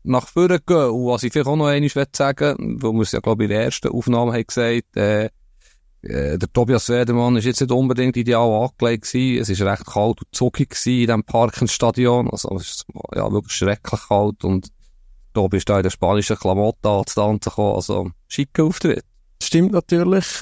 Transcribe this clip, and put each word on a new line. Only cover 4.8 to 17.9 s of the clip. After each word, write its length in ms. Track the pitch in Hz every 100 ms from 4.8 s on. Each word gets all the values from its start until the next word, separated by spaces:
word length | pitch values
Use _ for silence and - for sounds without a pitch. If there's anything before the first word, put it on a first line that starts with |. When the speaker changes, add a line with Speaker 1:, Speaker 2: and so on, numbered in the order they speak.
| - -
Speaker 1:
äh, 280 | 104 107 110 - _ _ _ _ _ _
äh, 360 | 50 65 71 85
der 140 | 98
Tobias 380 | 123 117 120 -
Wedermann 480 | 120 120 120 120 120
ist 80 | 120
jetzt 160 | 117
nicht 100 | 127
unbedingt 460 | 123 131 123 127 120
ideal 480 | 117 117 117 107 127
angelegt 400 | - 120 113 -
gewesen. 360 | 123 131 120
Es 80 | 101
ist 120 | 95
recht 240 | 98 101 -
kalt 360 | 104 107 -
und 60 | -
zuckig 380 | - 123 - 135
gewesen 180 | - 127
in 180 | 127 117
diesem 160 | 110
Parkenstadion. 1080 | - 117 117 - 117 - 117 123 123 123 117
Also, 240 | - - 95
es 120 | -
ist, 160 | - - - - -
ja, 160 | 107
wirklich 220 | 104 -
schrecklich 480 | - 101 104 - 107 -
kalt 340 | 101 104 -
und 240 | 95 95 - - _ - - - -
Tobi 240 | 107 95 98
ist 120 | -
da 80 | 101
in 60 |
der 60 | 92
spanischen 460 | - 90 104 - 107
Klamotte 540 | 95 95 107 - 107
anzutanzen 600 | 98 - - 104 107 -
gekommen. 260 | - 101 101
Also, 360 | -